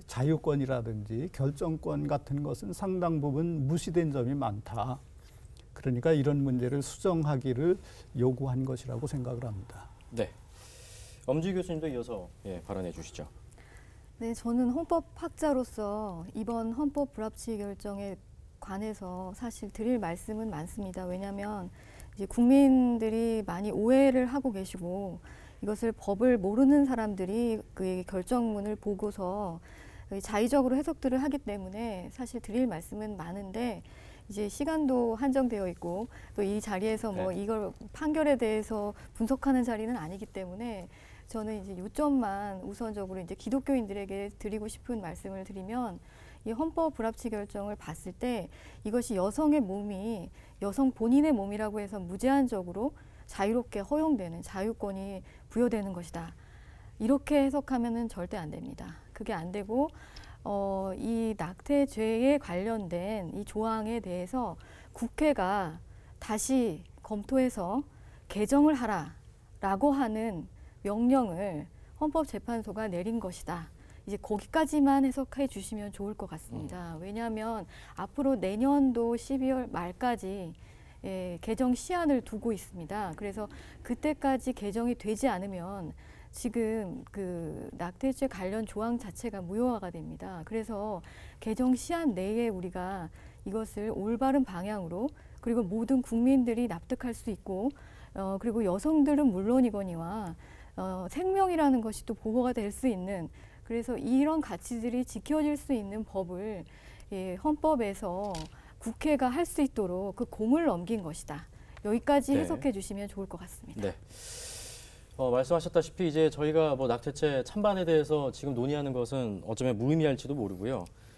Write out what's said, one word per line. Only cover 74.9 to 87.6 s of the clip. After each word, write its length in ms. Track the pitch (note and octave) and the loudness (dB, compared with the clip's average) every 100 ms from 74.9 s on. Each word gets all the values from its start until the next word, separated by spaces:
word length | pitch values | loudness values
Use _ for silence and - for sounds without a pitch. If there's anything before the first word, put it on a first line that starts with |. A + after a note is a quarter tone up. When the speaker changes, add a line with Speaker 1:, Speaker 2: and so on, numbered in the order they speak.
| C#4 C4+ | 6 4
Speaker 3:
해석해 420 | B3+ C4 - C4+ | 2 -4 -2 -2
주시면 440 | G3+ F#3+ G#3+ G#3 | -2 -8 -8 -8
좋을 220 | - G3+ | -6 -6
것 160 | G#3 F#3+ | -6 -8
같습니다. 640 | D#3+ - - D3+ F3+ E3+ D#3+ | -10 -10 -8 -8 -8 -8 -8
Speaker 2:
음. 60 | |
Speaker 3:
왜냐하면 640 | F#3 G#3+ A#3 A3 A3 A3 F3 - - - | -8 -4 -4 -2 -4 -4 -8 -14 -14 -8
앞으로 400 | G3 - C4+ B3+ | -6 0 2 2
내년도 800 | F#3 G#3 C4+ C#4+ C4+ A#3 A#3 A#3 | 2 2 4 6 6 4 2 0
십이월 500 | - C4+ C4 C4 B3 | -2 0 2 0 -2
말까지, 800 | - F3 F#3 B3 A3+ F#3+ G3 E3+ E3+ - - - - F#3+ | -6 -6 -2 0 0 -2 -6 -8 -12 -18 -20 -20 -12 -8
예, 320 | F#3 F3+ F3 | -6 -6 -6
개정 320 | - A3+ B3+ | -2 2 2
시한을 480 | B3 - F4+ E4 C4 | 2 0 2 4 4
두고 300 | - G#3+ A#3 | 2 -4 -2
있습니다. 600 | G3+ - F3+ D#3 G#3 G3 D#3 | -2 -6 -10 -6 -4 -4 -4
그래서 320 | G#3 G3 G#3 - - - | -6 -6 -8 -10 -16 -12
그때까지 680 | - A#3+ D4+ D4 C#4 C4 B3+ | -6 -2 0 2 2 2 0
개정이 420 | B3 G#3 G3+ A#3+ A#3 | -4 -2 -2 0 -2
되지 320 | G#3 G#3+ C4+ | -2 0 0
않으면 640 | F#3 G3 F#3 F3 G3 D#3 - - - - | 0 -4 -6 -6 -8 -8 -12 -16 -20 -16
지금 720 | - A#3+ A#3+ A3 A3 F#3+ - - | -8 -4 0 0 0 -2 -6 -10
그 580 | G3+ F#3 F3 E3 - | -6 -6 -4 -6 -8